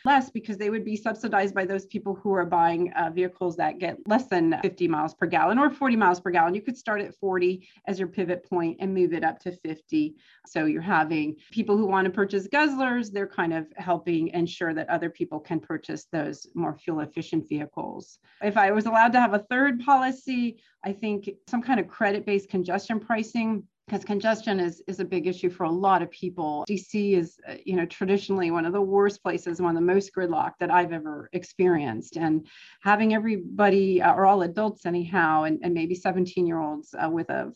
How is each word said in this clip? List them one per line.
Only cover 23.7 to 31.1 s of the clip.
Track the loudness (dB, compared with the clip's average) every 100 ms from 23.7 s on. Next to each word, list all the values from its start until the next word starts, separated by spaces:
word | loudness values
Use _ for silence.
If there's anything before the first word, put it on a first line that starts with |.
| _ -8
'cause | -8
congestion | -4 -2 0 -2 0 -2
is, | -2 -4 -10
is | -8
a |
big | -4 -2 -2
issue | -2 -4
for | -2
a | -2
lot | 0 2 2
of | 2
people. | -6 -8 -6 -4 -4 -4
D | -6
C | -4 -2 2
is, | 2 2 _ -18
uh, | -14
you | -4 -2
know, |
traditionally | -2 -2 0 0 0 -2 0
one | 0
of | 0
the | 0
worst | 2 4 2 0
places, | -4 -4 -4 -2
one | 0 2
of |
the | 4
most | 2 0
gridlocked | -2 -2 0 -2 -2
that | 2
I've | 2 2
ever | -2 -8